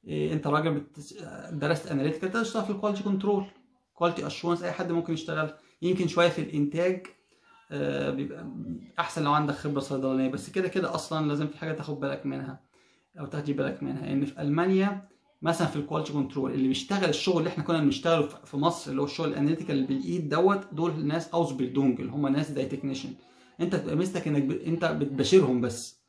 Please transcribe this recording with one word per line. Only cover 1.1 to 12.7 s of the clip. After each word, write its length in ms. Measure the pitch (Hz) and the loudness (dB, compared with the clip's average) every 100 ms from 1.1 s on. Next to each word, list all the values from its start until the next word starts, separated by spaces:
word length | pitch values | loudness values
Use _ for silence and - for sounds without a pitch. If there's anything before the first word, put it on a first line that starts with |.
| - - - - | -16 -16 -14 -10
درست 340 | 156 147 160 - | -4 0 0 0
أناليتيكال، 440 | 147 147 156 190 | 0 0 0 -2
تقدر 140 | 226 | -2
تشتغل 200 | 220 226 | -2 -2
في 60 | 196 | -2
الكواليتي 320 | 202 208 196 | -2 -2 -2
كنترول، 440 | 208 190 202 202 196 - _ _ _ | 0 0 2 0 0 -12 _ _ _
كواليتي 320 | - 170 165 147 | 0 0 0 -6
أشورنس 360 | - 175 170 | -4 -2 0
أي 100 | 175 | -2
حد 200 | 175 180 | -4 -2
ممكن 200 | 170 170 | -2 0
يشتغل. 380 | 160 - 156 156 - _ _ | -4 -4 -4 -4 -6 _ _
يمكن 260 | 175 185 175 | 0 2 2
شوية 200 | - 175 | 4 4
في 120 | 170 | 4
الإنتاج، 640 | - 151 143 160 180 185 - - _ _ _ - _ | -2 0 0 2 0 0 -6 -20 _ _ _ -20 _
آه، 400 | 147 143 139 139 | -4 -2 -2 -2
بيبقى 420 | 135 143 - - - - - - - | -2 -6 -8 -12 -10 -8 -10 -10 -6
أحسن 260 | 165 - | -4 0
لو 80 | 147 | 2
عندك 220 | 151 147 | 2 2
خبرة 260 | 143 151 143 | -2 -2 -2
صيدلانية، 480 | 139 135 135 131 131 | -2 -2 0 0 0
بس 220 | 127 - | -2 -4
كده 180 | 190 185 | -2 -2
كده 260 | 185 170 | 0 -2
أصلًا 340 | 165 - 160 151 | -4 -4 -2 0
لازم 180 | 147 151 | 0 -2
في 120 | - | -4
حاجة 140 | 160 | -6
تاخد 280 | 156 151 139 | -6 -6 -4
بالك 260 | 143 139 139 | -4 -4 -4
منها 340 | 135 135 135 _ | -6 -8 -12 _